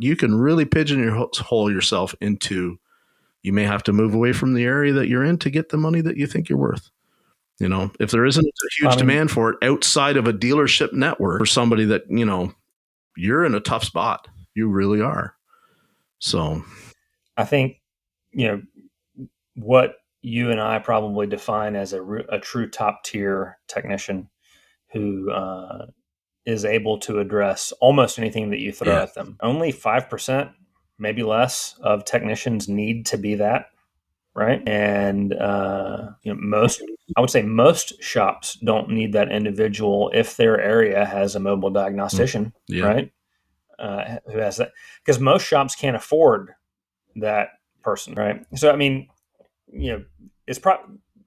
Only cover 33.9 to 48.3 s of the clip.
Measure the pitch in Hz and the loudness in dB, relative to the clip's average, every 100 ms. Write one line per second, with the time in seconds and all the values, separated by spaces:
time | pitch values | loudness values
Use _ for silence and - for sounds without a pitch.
33.9 | _ _ _ _ - 107 - 107 104 104 | _ _ _ _ -2 0 0 0 0 0
34.9 | 101 101 98 101 - 101 101 98 98 98 | 2 0 0 -2 -2 -2 -2 -2 -4 -6
35.9 | 98 - - 107 104 104 104 117 - - | -8 -12 -12 -10 -6 -2 2 2 0 -10
36.9 | - - - 127 123 107 113 135 170 - | -14 -2 2 4 2 2 6 6 6 0
37.9 | - - 120 98 - - - - 110 - | -10 -4 0 0 -2 -8 -6 0 0 0
38.9 | 110 107 104 101 107 104 101 107 104 104 | -2 0 0 0 0 -2 0 -2 0 0
39.9 | 101 104 113 113 - 113 107 104 113 110 | 2 2 2 0 2 4 4 4 4 4
40.9 | 98 101 98 98 101 98 98 98 98 98 | 2 0 0 -2 -2 -2 -2 0 -2 -2
41.9 | 98 101 95 127 113 110 - - 87 104 | -4 -2 0 0 -2 -6 -10 -8 -2 0
42.9 | 117 139 _ _ _ _ _ _ - 104 | 0 -2 _ _ _ _ _ _ -12 -8
43.9 | 98 107 117 - 110 107 110 - - - | -8 -8 -10 -8 -4 -2 -2 -6 -8 -20
44.9 | - - 127 135 180 - 147 135 - 143 | -4 0 2 4 2 2 0 0 -4 -4
45.9 | 117 - 156 156 107 95 - _ _ _ | -4 0 4 6 4 -2 -20 _ _ _
46.9 | _ _ 110 107 107 107 - _ _ 107 | _ _ -6 -2 -2 -2 -8 _ _ -6
47.9 | 101 - - 104 | -6 -6 -4 -4